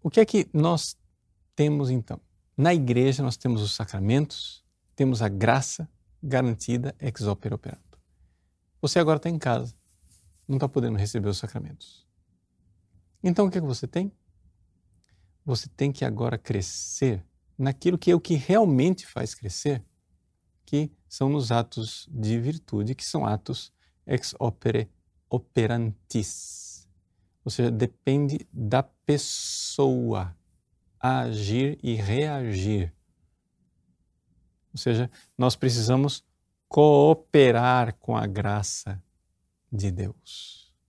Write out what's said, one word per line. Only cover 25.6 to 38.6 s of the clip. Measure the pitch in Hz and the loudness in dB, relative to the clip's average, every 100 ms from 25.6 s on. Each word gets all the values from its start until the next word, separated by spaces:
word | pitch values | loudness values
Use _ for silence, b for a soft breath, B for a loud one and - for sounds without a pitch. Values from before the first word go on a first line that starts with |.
| 110 120 113 104 _ 120 104 - - - - - _ _ _ _ _ _ | 0 0 -4 -6 _ -6 -6 -10 -16 -18 -18 -20 _ _ _ _ _ _
Ou | - | -10
seja, | - 120 | -2 0
depende | 113 117 _ - 139 143 156 - | 0 -2 _ -2 0 0 -4 -8
da | 143 110 127 | -8 0 0
pessoa | 135 _ - 147 - - - - - - 139 127 120 104 92 85 _ _ _ _ _ _ | -2 _ -2 -2 -2 -8 -8 -8 -8 0 2 2 0 -2 -6 -12 _ _ _ _ _ _
agir | 127 131 120 107 101 113 135 147 | 0 0 -2 -4 -2 0 -2 -2
e | - | -4
reagir. | 113 98 117 151 143 123 98 98 107 85 - _ _ _ _ _ _ _ _ _ _ _ _ _ _ _ _ _ | -2 0 0 0 -2 -4 -2 0 0 -2 -8 _ _ _ _ _ _ _ _ _ _ _ _ _ _ _ _ _
Ou | - | -6
seja, | - 113 123 b b - | -2 0 -2 b b 0
nós | 127 | 0
precisamos | - 131 117 110 131 143 - _ _ _ _ _ | 2 0 0 2 2 2 -2 _ _ _ _ _
cooperar | - 151 143 147 156 - 151 131 117 123 127 117 - | 6 8 8 8 6 4 6 8 6 4 2 2 -4
com | - 113 | -4 -2
a | 107 | -2
graça | 95 104 104 | -2 -2 -2